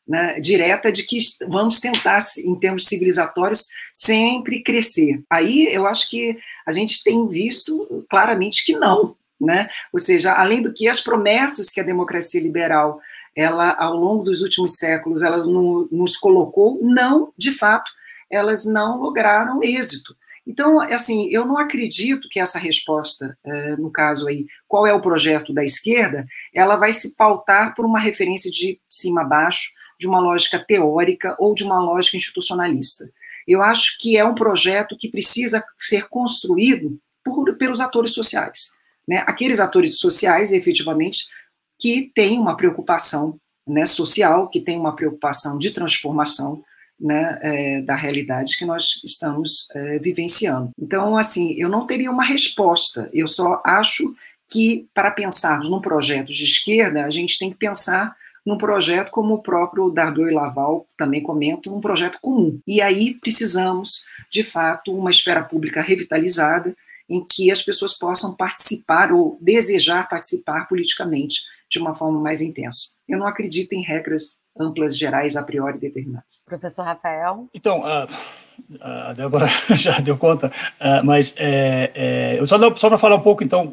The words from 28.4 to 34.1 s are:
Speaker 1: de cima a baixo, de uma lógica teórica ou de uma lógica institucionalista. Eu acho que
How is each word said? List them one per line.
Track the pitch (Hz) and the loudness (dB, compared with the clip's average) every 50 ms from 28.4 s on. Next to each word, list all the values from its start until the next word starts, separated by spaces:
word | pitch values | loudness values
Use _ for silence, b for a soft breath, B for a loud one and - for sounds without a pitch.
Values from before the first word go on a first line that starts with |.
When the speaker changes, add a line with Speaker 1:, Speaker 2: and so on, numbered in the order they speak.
| - 185 | -4 -4
Speaker 1:
de | - - 180 190 180 - _ _ | -4 -4 -6 -6 -6 -8 _ _
cima | - - - 180 170 165 | -2 -2 0 0 0 0
a | 151 | 0
baixo, | 135 151 151 160 175 180 - - - b b b b b _ | 2 2 2 2 2 0 -2 -6 -8 b b b b b _
de | 180 | -2
uma | 185 185 180 | 0 2 2
lógica | 180 175 175 170 - - 185 170 | 2 2 2 2 0 0 0 -4
teórica | - - 214 190 160 151 151 170 175 180 175 - - 185 180 - | 0 0 2 2 2 2 2 2 2 0 0 -2 -4 -6 -2 0
ou | 196 208 208 | 2 2 2
de | - 202 | 0 -2
uma | 196 185 180 | 0 0 0
lógica | 175 170 175 185 180 - 190 | 2 0 0 0 0 0 -2
institucionalista. | 180 - - - 185 180 - 180 180 175 170 147 127 - - - - - - B B B B B B B | -2 -6 -8 -8 -6 -6 -4 -4 -2 -2 -2 -2 0 0 0 0 0 -6 -14 B B B B B B B
Eu | - 185 190 | 4 4 6
acho | 202 214 226 - - - - - | 6 4 4 4 2 0 -2 -2
que | - 233 | 0 2